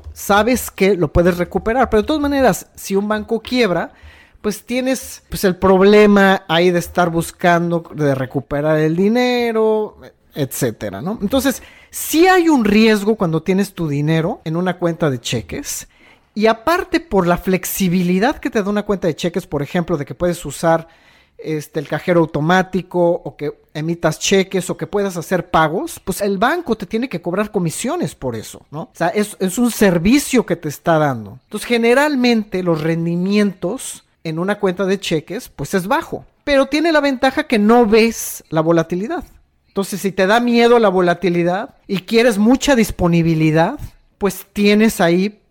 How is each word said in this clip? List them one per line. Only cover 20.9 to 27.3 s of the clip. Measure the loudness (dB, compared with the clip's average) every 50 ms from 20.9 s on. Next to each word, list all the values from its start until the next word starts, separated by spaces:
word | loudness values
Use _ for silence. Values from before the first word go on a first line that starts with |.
| _ _ _ _ _ _ _ _ _ _
este, | -8 -6 -6 -6 -8 -6 _ -8
el | -6 -6
cajero | -8 -6 -2 0 2 2
automático, | 2 2 0 -2 0 2 2 2 0 0 -4 -6 -6 -4 -2 0 2 2 0 -2 -4
o | -12 -12
que | -8 -10 -10 -10 -10 _ _ _
emitas | -8 -6 -6 -6 -2 -2 -2 -2 -2
cheques, | -2 0 2 2 0 0 -2 -4 -4 -4
o | -8 -8
que | -8 -6
puedas | -4 -2 -2 -2 -4 -8
hacer | -6 -4 -4 -4 -2 0
pagos, | 0 2 2 2 0 -4 -6 -6 -10 -12 -10
pues | -10 -6 -4
el | -4 -4 -2 0
banco | 0 0 0 -2 -2 -4 -6
te | -6 -6
tiene | -6 -6 -6 -6 -6
que | -8 -8
cobrar | -8 -6